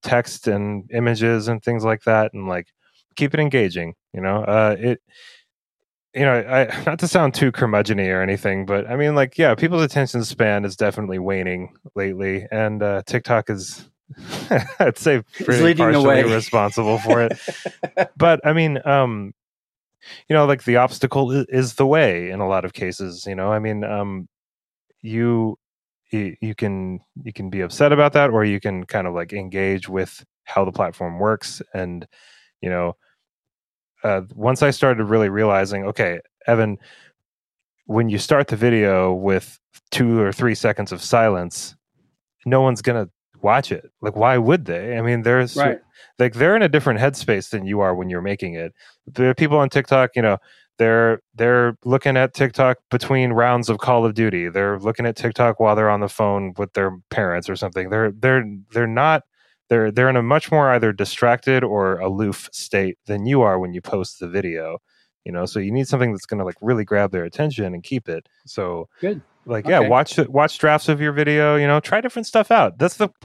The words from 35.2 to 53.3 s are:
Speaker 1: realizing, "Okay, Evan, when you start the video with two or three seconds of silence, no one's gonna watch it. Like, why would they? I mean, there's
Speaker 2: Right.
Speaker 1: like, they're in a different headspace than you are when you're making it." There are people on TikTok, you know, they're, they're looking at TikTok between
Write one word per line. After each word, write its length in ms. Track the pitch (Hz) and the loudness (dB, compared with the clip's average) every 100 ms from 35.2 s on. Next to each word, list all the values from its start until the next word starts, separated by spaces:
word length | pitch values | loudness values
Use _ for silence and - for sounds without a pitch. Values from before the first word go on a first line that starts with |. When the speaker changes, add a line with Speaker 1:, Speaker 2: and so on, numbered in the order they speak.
| 104 | 2
Speaker 1:
realizing, 560 | 101 110 98 98 101 98 | 2 2 2 0 -4 -6
"Okay, 340 | 107 98 85 - _ - | -2 -2 -4 -10 _ 0
Evan, 300 | 117 107 98 _ - _ _ _ _ _ _ _ _ - | 2 0 -4 _ -20 _ _ _ _ _ _ _ _ -4
when 240 | 110 117 | 0 0
you 80 | 101 | 0
start 300 | - 139 143 | 2 2 2
the 80 | 107 | 2
video 580 | 120 113 101 95 92 | 2 4 4 4 2
with 460 | 92 98 95 - - _ _ _ | 0 0 0 -2 -14 _ _ _
two 280 | - 120 113 | 0 2 2
or 120 | 101 | 0
three 240 | - 123 107 | 0 -2 0
seconds 360 | 117 104 101 | 0 -2 -4
of 120 | 87 | -8
silence, 720 | - 120 113 92 87 - - - _ _ _ _ _ _ 123 | 0 4 4 2 -4 -10 -14 -18 _ _ _ _ _ _ 0
no 160 | 131 | 2
one's 200 | 135 117 | 2 0
gonna 280 | - 120 95 _ _ _ | -2 -2 -4 _ _ _
watch 280 | 101 123 - | 2 2 0
it. 200 | 95 - _ | -8 -10 _
Like, 140 | 107 104 | -8 0
why 220 | 117 127 | 2 4
would 280 | 117 180 95 | 4 2 0
they? 320 | 85 107 117 | -6 -6 -4
I 40 | |
mean, 200 | 117 120 | -2 0
there's 320 | 113 127 123 139 | 2 2 2 0
Speaker 2:
Right. 240 | 143 120 _ _ - - | 0 -2 _ _ -10 0
Speaker 1:
like, 140 | 123 | 0
they're 220 | 113 156 220 | 2 4 4
in 60 | |
a 60 | 190 | 4
different 300 | 151 139 107 | 2 2 2
headspace 500 | 135 131 - 101 - | 0 -2 -2 -2 -2
than 140 | 107 95 | -6 -4
you 140 | 104 | 0
are 120 | 98 90 | 0 0
when 140 | 92 | -4
you're 120 | 90 | -6
making 340 | 95 101 92 82 | -6 -6 -8 -8
it." 180 | 82 - _ _ - | -10 -12 _ _ -10
There 240 | - 127 | 0 2
are 60 | 127 | 2
people 220 | 156 151 | 2 2
on 100 | 135 | 2
TikTok, 420 | 143 127 135 127 127 | 0 2 2 2 2
you 60 | |
know, 140 | 113 98 _ _ _ - | 2 0 _ _ _ 0
they're, 440 | 113 113 117 113 _ - | 2 4 2 0 _ -2
they're 420 | 117 123 120 110 123 | 2 2 2 -2 -2
looking 320 | 131 143 131 | 0 2 2
at 160 | 131 | 0
TikTok 440 | - 135 - 131 123 _ | 0 -2 2 2 0 _
between 440 | 117 - 135 127 | -4 0 0 2